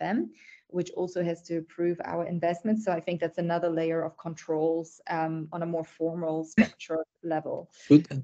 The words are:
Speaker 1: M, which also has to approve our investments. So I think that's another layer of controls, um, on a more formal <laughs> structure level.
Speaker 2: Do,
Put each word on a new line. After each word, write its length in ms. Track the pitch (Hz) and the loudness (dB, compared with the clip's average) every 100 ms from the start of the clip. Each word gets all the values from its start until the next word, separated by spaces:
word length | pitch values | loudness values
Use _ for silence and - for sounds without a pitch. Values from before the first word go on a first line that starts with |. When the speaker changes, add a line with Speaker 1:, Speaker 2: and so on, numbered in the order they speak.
Speaker 1:
M, 280 | 160 220 349 - - - _ | -2 -2 -2 -8 -20 -20 _
which 220 | 180 175 | -4 -4
also 320 | - 180 180 | -4 -4 -2
has 160 | 175 170 | -2 -4
to 120 | - 170 | -4 -6
approve 420 | 160 - 175 170 | -6 -2 -2 -2
our 220 | - 170 170 | -4 -4 -2
investments. 580 | 175 170 175 220 220 | 0 0 0 0 0
So 80 | 208 | 2
I 80 | 170 | -2
think 180 | 170 175 | -2 -2
that's 200 | 165 - | -2 -2
another 320 | 175 170 175 | 0 2 2
layer 320 | 165 165 165 | 0 0 0
of 160 | 165 - | -2 -6
controls, 800 | 165 160 - 156 160 165 160 - - | -10 -8 -4 0 2 0 -2 -10 -6
um, 400 | 170 160 160 156 | -2 -2 -2 -6
on 100 | 170 | -6
a 40 | 165 | -4
more 180 | 165 | -4
formal 600 | 160 - 165 170 160 160 | -6 -4 -4 -2 -2 -2
<laughs> 100 | 160 | 0
structure 480 | - 233 - - 160 - _ | 4 4 2 -6 -6 -6 _
level. 480 | 170 156 151 - 175 - - | -4 -4 -4 -8 -10 -4 8
Speaker 2:
Do, 140 | 147 165 139 | 8 8 -4